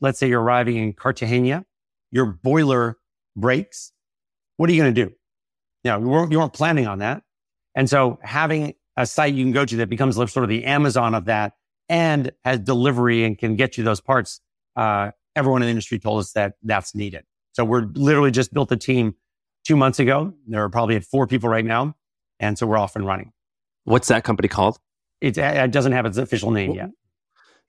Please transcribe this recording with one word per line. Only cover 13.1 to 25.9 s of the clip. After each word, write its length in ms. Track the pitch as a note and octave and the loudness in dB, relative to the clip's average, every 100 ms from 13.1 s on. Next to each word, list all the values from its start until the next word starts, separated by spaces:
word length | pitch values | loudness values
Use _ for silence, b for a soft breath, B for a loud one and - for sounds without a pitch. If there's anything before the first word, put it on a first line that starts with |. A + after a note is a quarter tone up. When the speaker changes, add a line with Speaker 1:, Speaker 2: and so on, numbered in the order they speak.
| A#2 | 2
Speaker 1:
and 140 | A2+ G2 | 0 -2
can 180 | A#2 G#2 | -2 0
get 220 | - - | -2 0
you 60 | |
those 160 | A2 G#2 | -2 -2
parts, 400 | - C3 G2+ - _ _ _ A#2+ | 0 0 0 -10 _ _ _ -4
uh, 340 | A2 G2+ G2+ - _ | -2 0 -4 -10 _
everyone 280 | D3+ C3+ C3 | -2 0 2
in 40 | A#2+ | 0
the 40 | |
industry 280 | A2+ - G#2+ | -2 -4 -6
told 220 | G#2+ G#2+ | -2 -4
us 120 | G2 | -2
that 220 | A2 G2+ - | -2 -4 -4
that's 320 | A2 G2+ - | -4 -4 -4
needed. 300 | G#2 G2+ E2+ - _ _ | -8 -10 -10 -18 _ _
So 120 | - | -4
we're 220 | A2+ B2 G#2+ | 0 0 -2
literally 360 | C#3 C#3 D3 C#3 | 0 2 4 4
just 220 | B2 B2 | 2 0
built 180 | C#3+ A#2+ | -2 -2
a 40 | A#2+ | -2
team 380 | - B2+ A2 - _ _ _ _ | 0 0 0 -4 _ _ _ _
two 120 | - D3 | 0 4
months 220 | C3 C3+ | 4 4
ago. 360 | B2+ C#3 F#3 - A2+ | 2 2 -2 -10 -8
They're 220 | G#2+ G#2 | -4 -2
probably 280 | A#2 A2+ G#2+ | 0 0 0
at 80 | |
four 220 | - C3+ A#2+ | 0 -2 0
people 220 | C3 A2+ | 0 0
right 160 | A2+ | 0
now. 300 | A2+ A#2 D3 - _ _ _ _ | 0 -2 -2 -8 _ _ _ _
And 180 | G#2+ G2+ | -6 -2
so 80 | A2+ | 0
we're 100 | G#2+ | 0
off 180 | G2 | 0
and 120 | - G2 | -4 -6
running. 260 | F#2+ - _ _ _ _ _ | -6 -8 _ _ _ _ _
Speaker 2:
What's 240 | - A2 - | 0 2 4
that 140 | A2+ | 2
company 260 | A#2+ G#2 G#2 | 2 0 0
called? 300 | - F#2+ - _ _ _ _ | 2 0 0 _ _ _ _
Speaker 1:
It, 180 | C#3+ D#3+ | -4 -2
it 320 | C#3+ D3 C3 | 0 0 0
doesn't 220 | C#3 C3 | 2 0